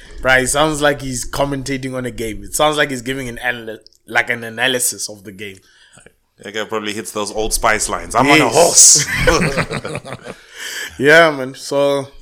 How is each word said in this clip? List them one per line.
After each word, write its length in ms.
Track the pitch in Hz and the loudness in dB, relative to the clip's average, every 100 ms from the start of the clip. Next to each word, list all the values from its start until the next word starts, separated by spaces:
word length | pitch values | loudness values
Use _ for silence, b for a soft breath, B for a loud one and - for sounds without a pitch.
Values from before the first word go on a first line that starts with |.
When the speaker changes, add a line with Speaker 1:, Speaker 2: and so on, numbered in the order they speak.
| B B | B B
Speaker 1:
Right, 220 | 127 131 | 2 4
it 20 | 127 | 4
sounds 340 | 143 156 147 | 2 2 2
like 220 | 147 135 | 0 0
he's 280 | 131 123 - | -6 -8 -6
commentating 640 | - 143 139 135 135 131 | -2 -2 -2 -4 -6 -6
on 120 | 127 123 | -6 -8
a 40 | |
game. 320 | 107 113 101 | -6 -8 -8
It 120 | 101 | -6
sounds 240 | - 151 147 | 0 2 2
like 100 | 147 | 0
he's 140 | 131 | -2
giving 260 | 120 135 127 | -6 -6 -8
an 100 | 117 | -6
anal-, 380 | 123 120 110 107 _ _ - | -6 -6 -8 -14 _ _ -4
like, 240 | 117 113 | -2 -2
an 140 | 117 | -4
analysis 680 | 113 113 127 127 - 101 - | -6 -2 -2 0 -2 -4 -10
of 140 | 107 | -12
the 80 | 95 | -16
game. 260 | 95 104 95 _ b b b b _ _ _ | -14 -14 -16 _ b b b b _ _ _
Speaker 2:
That 160 | 101 | -8
guy 100 | 107 | -6
probably 300 | 101 110 107 | -4 -4 -4
hits 180 | 104 110 | -6 -6
those 180 | 107 101 | -6 -6
Old 220 | 107 110 | -2 -2
Spice 380 | - 113 107 - | 0 0 0 -2
lines. 240 | 95 85 | -6 -2
"I'm 120 | - 135 | 2 4
on 140 | 156 | 6
a 40 | 127 | 4
Speaker 1:
Yes. 540 | 135 170 - - - - - - | 4 4 6 6 6 2 2 2
Speaker 2:
horse." 500 | 480 - - - - | 4 0 -2 -4 -6
<laughs> 580 | - 151 - 127 - - B B B B B - | -8 -10 -12 -16 -16 -18 B B B B B 0
Speaker 1:
Yeah, 340 | 135 160 165 143 | 6 8 6 2
man. 180 | 131 | -8
So 500 | 135 - 139 143 143 131 - | -10 -4 0 2 0 -4 -14